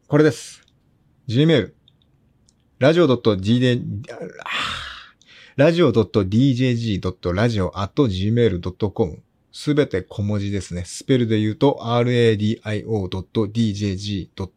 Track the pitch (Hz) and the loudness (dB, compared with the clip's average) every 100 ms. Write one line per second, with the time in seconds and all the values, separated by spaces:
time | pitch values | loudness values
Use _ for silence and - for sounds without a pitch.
0 | - 147 151 - - - _ _ _ _ | 0 4 4 2 -12 -20 _ _ _ _
1 | _ _ - 113 156 156 - _ _ _ | _ _ -4 2 4 4 2 _ _ _
2 | _ _ _ _ _ _ _ - 131 165 | _ _ _ _ _ _ _ 0 2 4
3 | 160 120 - 98 95 123 127 123 - 104 | 4 4 2 0 2 2 2 0 -4 -10
4 | 135 - - - - - - - - - | -12 -14 -14 -14 -10 -6 -6 -8 -12 -18
5 | - _ _ - - - 147 170 156 113 | -20 _ _ -20 -8 2 4 4 4 4
6 | 101 113 95 107 139 120 131 120 117 95 | 2 0 2 4 4 2 0 0 -2 -4
7 | 92 92 90 87 120 110 87 87 98 - | -4 -6 -4 0 0 0 -4 -4 -6 0
8 | 135 92 101 117 117 87 90 - 104 - | 0 0 0 2 2 0 -6 -6 -6 -2
9 | 95 - _ _ _ - - 147 135 92 | -4 -6 _ _ _ -10 -2 0 0 -2
10 | - - 101 104 101 101 - 87 85 - | -6 -6 -4 -2 -2 -6 -6 -10 -10 -8
11 | - 131 117 110 107 107 135 - 117 120 | 0 2 2 2 0 2 0 0 -2 0
12 | 120 123 117 107 107 113 104 107 - 110 | 2 2 4 2 0 -2 -6 -8 -4 -4
13 | 92 92 87 117 101 110 113 98 101 92 | -4 -8 -6 -4 -2 0 -2 0 -4 -4
14 | 101 101 - - 190 | -6 -8 -8 -10 -10